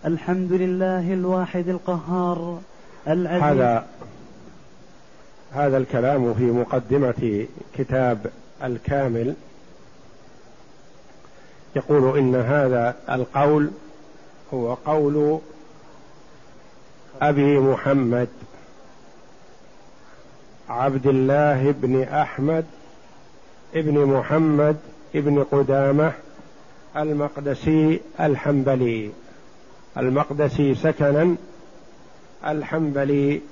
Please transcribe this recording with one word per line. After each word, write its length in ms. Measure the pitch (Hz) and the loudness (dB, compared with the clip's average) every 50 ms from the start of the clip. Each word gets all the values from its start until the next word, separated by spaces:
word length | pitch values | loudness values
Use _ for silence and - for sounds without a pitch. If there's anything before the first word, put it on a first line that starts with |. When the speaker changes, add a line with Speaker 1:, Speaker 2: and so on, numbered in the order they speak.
| - | -2
Speaker 1:
الحمد 480 | 151 170 156 - - 180 185 185 175 | -4 -4 -4 -2 -4 -2 -2 -2 -2
لله 600 | 185 185 185 185 180 185 185 185 185 185 170 175 | -2 -2 0 -2 -2 -2 -2 -2 -2 -2 -2 -2
الواحد 560 | 190 185 180 185 185 185 180 175 - 180 175 175 | -2 -2 -2 0 0 -2 -2 -2 -4 -4 -2 -2
القهار 920 | 180 175 - - 180 170 147 160 180 180 180 175 175 165 170 175 170 170 196 - - - - - - - - 147 | -4 -4 -4 -4 -6 -4 -4 -4 -2 -2 0 -2 -2 -4 -6 -10 -10 -12 -14 -20 -20 -20 -20 -20 -20 -12 -4 -2
العزيز. 340 | 156 180 180 156 170 180 | 0 0 0 0 0 2
Speaker 2:
هذا، 440 | 147 151 147 131 127 120 117 113 - - - - - - - - - - - - - - - - - - - - - - - - - - - - - - - - - - | 2 2 4 4 4 2 2 0 -2 -6 -18 -20 -20 -20 -20 -20 -20 -20 -20 -20 -20 -20 -20 -20 -20 -20 -20 -20 -20 -20 -20 -20 -20 -20 -20 -20 -20 -20 -20 -20 -20 -10
هذا 240 | 131 135 147 143 135 | -4 0 0 2 2
الكلام 580 | 135 127 - - 123 117 131 143 139 123 120 113 | 0 0 0 -2 0 0 2 2 2 0 0 0
في 100 | 117 127 | 0 0
مقدمة 1000 | 120 117 120 120 - - 127 120 107 131 143 139 123 117 - 120 113 104 101 113 - - - - - - - | 2 2 0 0 0 -2 -4 -2 0 0 2 2 0 -2 -2 -2 -2 -2 -2 -4 -6 -12 -20 -20 -14 -8 -8
كتاب 480 | 135 - 131 131 127 123 120 107 107 - - - - - - - 135 | -4 -2 0 0 2 0 0 -2 -6 -12 -12 -12 -20 -20 -16 -10 -8
الكامل. 720 | 127 123 113 - - 143 139 135 127 113 117 117 131 156 - - - - - - - - - - - - - - - - - - - - - - - - - - - - - - - - - - - - - - - - - - - - - - - - | -8 -8 -6 -4 -4 -2 0 0 0 -2 -2 -2 -4 -6 -8 -14 -20 -20 -20 -20 -20 -20 -20 -20 -20 -20 -20 -20 -20 -20 -20 -20 -20 -20 -20 -20 -20 -20 -20 -20 -20 -20 -20 -20 -20 -20 -20 -20 -20 -20 -20 -20 -20 -20 -20 -20 -20 -20 -20 -20 -8 -6
يقول 420 | 143 - - 147 147 131 131 135 143 | -6 -2 2 4 4 4 4 2 2
إن 160 | 135 127 127 | 2 2 2
هذا 600 | 127 120 120 143 147 139 127 127 120 117 120 123 - - - | 2 2 2 2 2 2 2 2 2 0 0 -2 -6 -8 -6
القول 600 | - 127 123 - - 135 143 147 151 151 147 156 - - - - - - - - - - - - - - - - 139 | -4 -4 -4 -4 0 2 2 4 4 2 0 -2 -4 -12 -20 -20 -20 -20 -20 -20 -20 -20 -20 -20 -20 -20 -14 -8 -6
هو 200 | 127 117 117 123 | -4 -4 -4 -6
قول 640 | - - 151 151 156 147 143 147 151 147 147 156 160 - - - - - - - - - - - - - - - - - - - - - - - - - - - - - - - - - - - 135 | -6 -4 -2 0 2 2 0 2 2 0 0 0 -2 -6 -14 -20 -20 -20 -20 -20 -20 -20 -20 -20 -20 -20 -20 -20 -20 -20 -20 -20 -20 -20 -20 -20 -20 -20 -20 -20 -20 -20 -20 -20 -20 -20 -20 -8 -2
أبي 360 | 143 151 147 143 139 143 147 139 | 0 2 4 4 4 4 4 6
محمد 680 | 131 135 131 113 - 139 139 139 131 117 120 123 123 120 - - - - - - - - - - - - - - - - - - - - - - - - - - - - - - - - - - - - - - - - - - - - - - - - | 4 4 2 2 2 2 2 2 2 2 0 0 -2 -4 -6 -18 -20 -20 -20 -20 -20 -20 -20 -20 -20 -20 -20 -20 -20 -20 -20 -20 -20 -20 -20 -20 -20 -20 -20 -20 -20 -20 -20 -20 -20 -20 -20 -20 -20 -20 -20 -20 -20 -20 -20 -20 -20 -20 -20 -20 -14 -10
عبد 380 | 110 120 127 139 135 135 127 | -4 -2 0 0 0 2 2
الله 680 | 139 131 131 131 131 139 147 147 147 143 131 135 143 143 135 | 2 2 4 2 2 2 4 4 2 2 2 2 0 0 0
بن 240 | 131 123 127 131 | 0 0 0 0
أحمد 640 | 131 131 147 147 147 - - - 135 151 160 160 160 - - - - - - - - - - - - - - - - - - - - - - | -2 0 -2 -2 -2 -2 -4 -4 -2 0 0 -2 -4 -6 -12 -20 -20 -20 -20 -20 -20 -20 -20 -20 -20 -20 -20 -20 -20 -20 -20 -20 -20 -6 -6
بن 300 | 160 156 151 147 147 143 | -4 -2 2 2 4 4
محمد 720 | 139 135 131 123 - 151 160 160 156 151 147 147 147 151 151 - - - - - - - | 4 2 0 0 0 2 2 4 4 4 4 4 2 2 0 -6 -18 -20 -20 -20 -6 -4
بن 300 | 151 143 147 143 143 135 139 | -2 0 2 2 2 2 2
قدامة 600 | 143 139 139 131 135 139 139 139 139 147 156 160 139 - - - - - - - - - - - - - - - - | 2 0 2 2 2 2 2 2 4 2 2 0 -2 -6 -16 -20 -20 -20 -20 -20 -20 -20 -20 -20 -20 -20 -20 -12 -6
المقدسي 1040 | 147 151 156 151 147 147 147 - 143 143 143 135 120 - 156 156 156 156 156 160 - - - - - | -4 -4 -2 -2 -2 -4 -4 -6 -6 -4 -4 -6 -2 0 2 2 4 4 2 2 0 -4 -12 -6 -2
الحنبلي، 880 | 160 147 143 135 - 143 147 139 131 135 135 127 127 120 113 110 107 104 101 - - - - - - - - - - - - - - - - 131 | 0 0 0 0 0 0 0 2 2 2 0 2 0 0 -2 -4 -6 -10 -12 -16 -20 -20 -20 -20 -20 -20 -20 -20 -20 -20 -20 -20 -20 -14 -8 -4
المقدسي 760 | 123 127 131 139 147 - 143 147 151 139 - - 147 139 131 | -2 0 0 0 -2 -2 -2 -2 -2 0 0 0 0 0 0
سكنا، 600 | 120 - 160 151 - 147 143 143 147 165 180 170 - - - - - - - - - - - - - - - - - - - - - - | 2 0 -2 0 2 0 2 2 4 2 2 0 -2 -6 -18 -20 -20 -20 -20 -20 -20 -20 -20 -20 -20 -20 -20 -20 -20 -20 -20 -20 -10 -6
الحنبلي 920 | 147 151 151 135 - - 160 160 147 139 139 139 139 143 143 139 143 147 - - - | -4 -4 -4 -4 -4 -2 -2 -2 -2 0 -2 0 0 2 2 2 2 0 -2 -6 -12